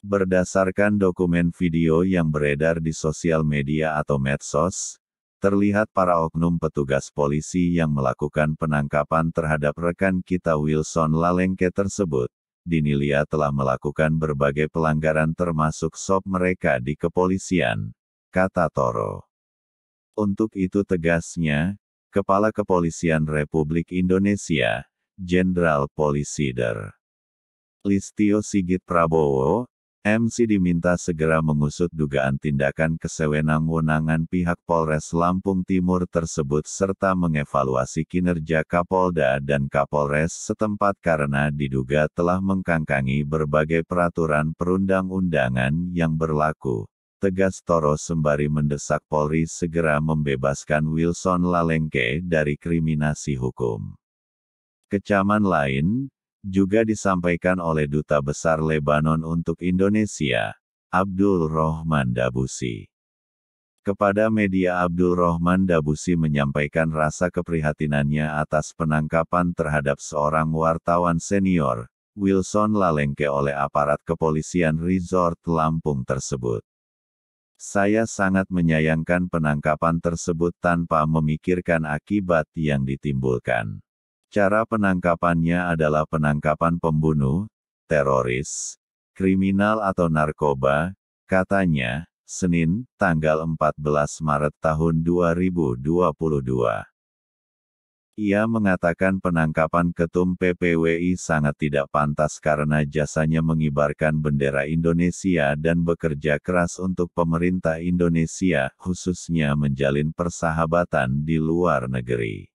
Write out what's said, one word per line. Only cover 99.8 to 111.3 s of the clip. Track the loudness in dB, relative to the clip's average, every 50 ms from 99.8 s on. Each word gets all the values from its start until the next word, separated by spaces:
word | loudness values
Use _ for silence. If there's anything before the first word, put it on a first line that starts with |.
| 0 0
Ketum | 0 0 -2 0 _ 0 2 2 0 0
P | 0 0 0
P | 0 0 2 2 2
W | 2 2 0
I | 0 0 0 -2 -2
sangat | -2 -2 0 2 2 0 0 _ -4
tidak | -2 0 -2 -2 0
pantas | 0 0 0 0 0 0 -2 -2 -2 -4
karena | -2 -2 0 0 0 0 2 0 0
jasanya | 0 0 -2 -2 -2 -2 -2 0 2 2 2 2
mengibarkan | 2 0 0 0 0 0 0 0 -2 0 _ -2 0 0
bendera | 0 0 0 0 0 0 0 0 -2 -2
Indonesia | -2 -2 0 2 2 2 2 2 0 0 -2 -2 0 2 2 2 0 0 0
dan | 0 0 0 2 2
bekerja | 0 0 0 0 -4 -4 -2 -2 -2 -2 -2
keras | _ -2 0 0 0 -2 -4 -6
untuk | -6 -4 -2 -2 -4 -4
pemerintah | _ -2 0 0 0 0 0 0 0 0 -2 -2 -2 -2 -2
Indonesia, | -2 0 2 2 2 2 2 0 0 -2 -2 0 0 0 0 -2 -4 _ _
khususnya | -6 -6 -6 -4 -4 -4 -4 -4 -4 -2 0 0 2 2 0 0
menjalin | 0 -2 0 0 0 0 2 0 0 -2 -2
persahabatan | -4 -4 -4 -4 -2 -4 -2 0 0 0 2 2 0 0 0 0 -2 0 0 -2 -2
di | 0 0